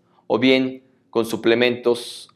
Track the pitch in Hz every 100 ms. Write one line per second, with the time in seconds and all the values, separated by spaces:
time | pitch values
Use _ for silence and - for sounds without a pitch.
0 | _ _ - 113 127 131 131 131 _ _
1 | _ 117 113 107 117 117 123 120 120 117
2 | - - -